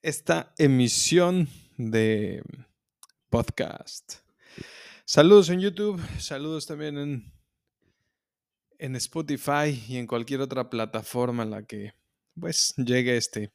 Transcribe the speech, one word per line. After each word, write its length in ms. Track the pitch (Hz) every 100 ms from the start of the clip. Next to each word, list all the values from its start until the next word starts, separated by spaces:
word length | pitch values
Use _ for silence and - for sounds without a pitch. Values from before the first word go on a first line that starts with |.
esta 500 | 165 143 - 165 - -
emisión 880 | 151 131 123 - - 165 175 185 151 - - -
de 680 | 113 110 110 107 101 - - - 123 _ _ _ - _ _
podcast. 840 | 117 117 - - - - - _ - _ _ _ - - - - - -
Saludos 440 | - 160 208 170
en 100 | 180
YouTube, 400 | 196 175 208 185 - -
saludos 480 | - 139 151 160 -
también 320 | 151 151 143
en, 340 | 143 135 104 - _ _ _ _ _ _ _ _ _ _ _ _ _ _
en 180 | 143 127
Spotify 880 | - 160 151 139 - 143 151 135 110
y 100 | 127
en 80 | 117
cualquier 360 | 120 113 135
otra 280 | 131 131 120
plataforma 720 | 117 110 110 110 123 123 120
en 80 | 110
la 140 | 104
que, 320 | 104 107 104 _ _ _ _ -
pues, 360 | 170 160 - -
llegue 400 | 123 123 123 120
este 340 | - 107 104